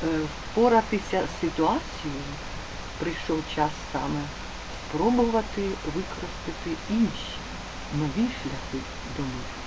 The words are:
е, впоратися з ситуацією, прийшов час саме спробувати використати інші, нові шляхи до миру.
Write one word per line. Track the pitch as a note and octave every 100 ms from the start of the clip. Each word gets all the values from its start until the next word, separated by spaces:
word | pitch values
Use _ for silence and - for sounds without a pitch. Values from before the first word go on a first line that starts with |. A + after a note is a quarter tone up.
е, | E3 D#3+ D3+ - -
впоратися | - A#3+ A3+ A3 G#3 F#3 F#3+ -
з | -
ситуацією, | E3+ D#3 D#3+ B3+ - - D#3 C#3 C#3+ C#3+ - - - - - -
прийшов | E3 D#3+ - D#3+ D#3
час | - D3+ D3+ -
саме | C#3 C#3 D3 D3 - - - - - -
спробувати | D3+ G3+ B3 A#3 A3+ G#3+ - G3 F#3+ -
використати | D3 F#3+ - F3 - - E3 E3+ D#3 -
інші, | G#3+ G#3+ C#3 - - - - - - -
нові | D3 D3+ C#3+ A#3+
шляхи | - C#4 C#3 - C3 C3 - - -
до |
миру. | C#3 B2+ B2 -